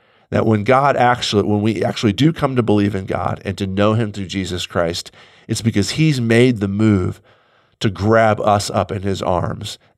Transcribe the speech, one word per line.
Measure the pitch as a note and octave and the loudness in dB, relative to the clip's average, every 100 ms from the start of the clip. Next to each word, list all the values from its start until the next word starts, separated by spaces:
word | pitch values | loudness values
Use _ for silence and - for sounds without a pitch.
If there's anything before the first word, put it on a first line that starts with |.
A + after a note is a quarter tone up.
| _ _ _ | _ _ _
That | G#2 | -2
when | A2 G#2+ | 2 2
God | G2+ C3 C#3 C3+ | 2 2 2 2
actually, | B2 A#2+ - G#2 | 2 2 0 0
when | G2 G#2 | 0 0
we | G#2+ F#2 | 0 -2
actually | - - G#2+ | -4 0 -2
do | F#2 D#3 | 2 0
come | D#3+ C#3 B2+ | 2 -2 0
to | |
believe | A2 G#2 G2+ G2 | 2 2 2 -2
in | F#2+ | -6
God | - F2+ - | -4 -4 -6
and | G2+ F#2 | -8 -6
to | G2 | -4
know | F#2+ G#2 | 0 2
him | A2 G#2+ | 2 -2
through | G2+ F2 | -6 -8
Jesus | G2 F2+ F2+ - | -6 -6 -6 -4
Christ, | F#2+ E2+ F2 - - - _ - | -2 -2 -4 -10 -20 -20 _ -8
it's | A2+ | -4
because | A#2 G2+ F#2+ | 0 0 -2
he's | D3 D#3+ C3 | 0 0 2
made | A2+ A2+ B2+ A2 | 2 4 4 2
the | G2+ | -2
move | G2+ A2 G2 F#2+ - _ _ _ _ _ _ | 2 2 2 0 -6 _ _ _ _ _ _
to | A2 | -4
grab | F#2 G#2 A2+ A2 G#2 | -2 2 4 4 2
us | G#2+ G#2 - | 2 0 0
up | G#2 F#2 | -4 -2
in | G2 | -4
his | G2 F#2 | -4 -4
arms | - F2 A#2+ D2+ G#2+ - _ | -2 -2 -2 -6 -12 -14 _